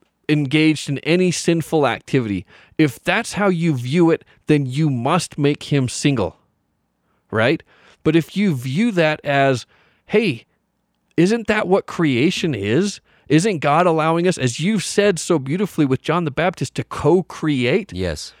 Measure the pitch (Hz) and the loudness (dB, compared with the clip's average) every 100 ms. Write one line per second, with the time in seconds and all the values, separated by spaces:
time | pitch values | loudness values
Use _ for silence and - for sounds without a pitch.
0 | _ _ - 151 139 151 156 151 - 139 | _ _ -2 -2 0 2 2 0 -2 -6
1 | - 175 185 160 - 170 151 160 135 110 | 0 0 2 0 0 0 0 0 0 -2
2 | - 139 113 98 - - _ - 156 - | -2 -2 0 -4 -6 -16 _ 0 0 0
3 | - 190 226 - 202 175 170 139 123 165 | -4 -2 -2 -2 0 0 0 -2 0 2
4 | 165 165 _ _ - 151 135 131 160 127 | 2 2 _ _ 0 0 0 -2 0 0
5 | 120 170 - - 143 147 - 143 127 - | 0 -2 -2 -2 -2 -2 -2 -2 -2 -2
6 | 151 135 90 - _ _ _ _ _ _ | -2 0 -2 -6 _ _ _ _ _ _
7 | _ _ _ 107 117 156 - _ _ _ | _ _ _ 0 0 0 -6 _ _ _
8 | - 160 151 185 208 139 127 139 240 185 | 0 2 0 0 0 0 -2 -2 0 2
9 | 156 156 - 139 139 127 - _ _ _ | 0 0 -2 2 2 0 -4 _ _ _
10 | - 208 226 117 - _ _ _ _ _ | -2 0 0 -2 -10 _ _ _ _ _
11 | _ - 175 233 220 214 175 185 - - | _ 0 2 2 0 -2 0 0 -2 -2
12 | 160 123 156 185 175 117 101 123 202 - | 0 2 0 0 -2 -2 0 0 0 -6
13 | _ _ - 151 202 175 147 147 180 160 | _ _ 0 2 2 0 0 2 2 2
14 | 156 165 180 170 127 120 165 220 - - | 0 0 0 0 -2 -2 -2 -2 -2 0
15 | 202 185 - 170 131 170 202 - 143 131 | 0 0 0 -2 -2 -4 -4 -2 0 0
16 | - 160 165 127 170 180 135 - 131 - | -2 -4 -2 -2 -4 -2 -6 -6 -8 -4
17 | 147 175 - - 156 143 120 180 - 90 | 2 2 0 -6 -2 0 2 0 -2 -6
18 | 90 76 - - | -4 -4 -10 -18